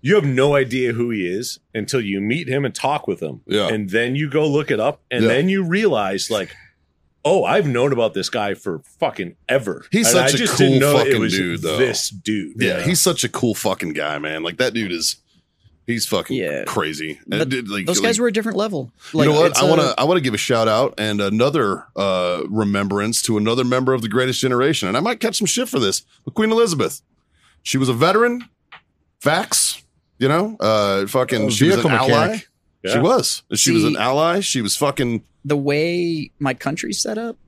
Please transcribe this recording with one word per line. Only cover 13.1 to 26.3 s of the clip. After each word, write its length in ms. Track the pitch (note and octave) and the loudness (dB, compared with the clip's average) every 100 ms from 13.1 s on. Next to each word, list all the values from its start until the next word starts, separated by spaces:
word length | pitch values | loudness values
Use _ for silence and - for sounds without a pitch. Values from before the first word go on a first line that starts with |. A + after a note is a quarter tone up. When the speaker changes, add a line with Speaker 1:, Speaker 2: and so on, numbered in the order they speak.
| E3+ | 0
Speaker 2:
a 60 | A#2 | -4
cool 260 | - A#2+ | -2 -2
fucking 380 | G#2 G#2 F#2+ E2+ | 0 -2 -2 -4
guy, 260 | D2 D2 D2+ | -4 -4 -4
man. 240 | D2+ D#2+ | -6 -6
Like, 140 | E2 E2+ | -8 -2
that 160 | B2 | -2
dude 200 | A2+ G#2 | -2 -4
is, 240 | E2+ E2 - _ _ _ _ _ _ - | -4 -4 -6 _ _ _ _ _ _ -6
he's 200 | A#2 - | -4 -2
fucking 300 | G2 - C3 | -2 -2 -4
Speaker 3:
Yeah. 280 | E2+ C#2+ | -4 -6
Speaker 2:
crazy. 560 | G1+ - D#2 D2+ D#2 D2 - | -4 -4 -4 -6 -10 -10 -6
Speaker 3:
But 140 | G2+ | -4
Speaker 2:
And 80 | C3 | -2
dude, 180 | C3 A2 | -4 -4
like, 160 | G2+ A#2+ | -6 -2
Speaker 3:
those 120 | F#3 | 0
Speaker 2:
like, 40 | A3+ | 0
Speaker 3:
guys 100 | A3 | 0
were 100 | A#3+ | 0
a 40 | |
different 240 | G#3+ A3 G3 | -2 -4 -4
level. 360 | G#3+ F3 B2 _ - | -4 -4 -8 _ -6
Speaker 2:
you 60 | D#3+ | 2
Speaker 3:
Like, 100 | C#3+ | 4
Speaker 2:
know 60 | |
what? 160 | D3+ E3+ | 6 4
Speaker 3:
it's 100 | - | 4
Speaker 2:
I 40 | C#3+ | 2
Speaker 3:
a 40 | |
Speaker 2:
wanna, 240 | D#3+ C#3 A2 | 2 0 0
I 60 | |
wanna 160 | C#3+ F3+ | 2 2
give 120 | C3 | 0
a 40 | G#2 | -4
shout 280 | - A#2 A2+ | 0 2 2
out 260 | G#2+ C3+ - | 2 0 -2
and 220 | G#2+ G#2 | -2 0
another, 640 | G2+ A2 C3 D#3 G#2+ F#2+ - - | 0 2 2 2 0 -2 -8 -4
uh, 460 | G2 F#2 F2+ F2 - | -2 0 0 -2 -4
remembrance 720 | G#2 G#2 G2+ G2+ G2+ G#2 A2+ | -2 0 0 -2 -2 -2 -4
to 140 | - G#2+ | -2 0
another 280 | G#2+ A#2+ | 0 0
member 280 | B2 B2+ C3 | 2 2 2
of 80 | C3 | 0
the 60 | A2 | 0
Greatest 320 | A2+ B2+ A#2+ | 0 0 0
Generation. 480 | C3 B2 C3+ D#3+ - | 0 2 2 0 0
And 80 | A#2 | 0
I 40 | |
might 200 | G3+ B3 | -2 -2
catch 160 | A3+ - | -4 -2
some 100 | G#3 | -2
shit 220 | - B3 | -2 -2
for 100 | A#3+ | 0
this. 240 | G3+ G3 _ _ | 0 -2 _ _
But 80 | - | -10